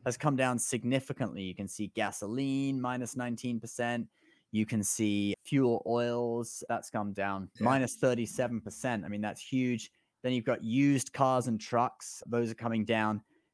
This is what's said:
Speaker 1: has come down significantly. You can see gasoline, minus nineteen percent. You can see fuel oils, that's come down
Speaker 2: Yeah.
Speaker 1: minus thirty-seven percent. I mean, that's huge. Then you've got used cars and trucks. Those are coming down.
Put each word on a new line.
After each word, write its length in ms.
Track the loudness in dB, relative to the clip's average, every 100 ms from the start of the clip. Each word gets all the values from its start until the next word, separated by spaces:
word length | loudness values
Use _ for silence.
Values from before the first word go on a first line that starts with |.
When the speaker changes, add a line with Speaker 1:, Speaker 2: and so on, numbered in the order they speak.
Speaker 1:
has 120 | -4 0
come 200 | 2 4
down 220 | 2 2
significantly. 840 | 0 -2 2 0 0 -4 -4 -4
You 120 | -8
can 140 | -6 -8
see 240 | -6 -6
gasoline, 840 | -2 -2 -2 -6 -2 -2 0 0 0
minus 360 | -2 -4 -4 -4
nineteen 440 | -4 -4 -4 -4
percent. 480 | -4 -2 -2 -2 -4 _ _ _ _
You 140 | 0 2
can 180 | 0
see 500 | 0 2 2 2 0 -2
fuel 400 | 0 4 4 2 2
oils, 760 | 0 2 0 0 -2 -4 -8 -4
that's 220 | -4 -2
come 220 | -4 -2
down 380 | -2 -2 -2 -6 0
Speaker 2:
Yeah. 60 |
Speaker 1:
minus 320 | 2 4 2 0
thirty-seven 640 | 2 2 -2 -2 -2 -2
percent. 440 | -6 -6 -4 -2
I 40 | -4
mean, 120 | -4
that's 220 | -4 -6
huge. 480 | -2 0 2 0 -6 _ _ _
Then 100 | -2
you've 120 | 0
got 180 | 0 0
used 500 | 2 4 6 4 2
cars 360 | 2 4 4 2
and 120 | -2
trucks. 640 | 2 2 2 -2 -14 -14 -2
Those 240 | 0 0
are 40 |
coming 300 | -2 -2 0
down. 360 | 2 2 2 0 -6 _ _